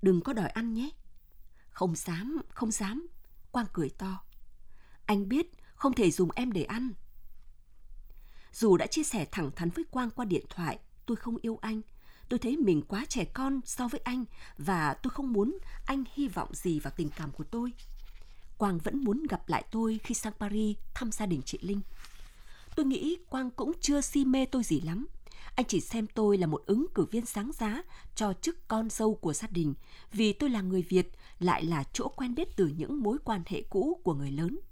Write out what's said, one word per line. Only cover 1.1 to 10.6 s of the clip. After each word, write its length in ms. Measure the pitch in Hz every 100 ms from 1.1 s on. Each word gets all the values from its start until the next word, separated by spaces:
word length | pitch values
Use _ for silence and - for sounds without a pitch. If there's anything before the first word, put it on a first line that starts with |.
| - - - - - -
"Không 260 | - 185 160
dám, 460 | - 165 220 311 -
không 220 | - 226
dám." 360 | 220 196 240 349 - - - -
Quang 140 | 247 214
cười 160 | - 143
to. 340 | - 190 185 - - - - - - - - -
"Anh 240 | 202 196
biết 220 | 262 339 - - -
không 180 | -
thể 180 | - 190
dùng 200 | - 175
em 200 | - 247
để 120 | 190
ăn." 280 | 143 220 254 190 - - - - - - - - - - - - - - -
Dù 240 | - 220 180
đã 100 | -
chia 160 | -
sẻ 220 | 302 226 151
thẳng 200 | - 147
thắn 180 | - 170
với 160 | 175 330
Quang 180 | 254 240
qua 160 | 220 240
điện 200 | 170 -
thoại, 300 | -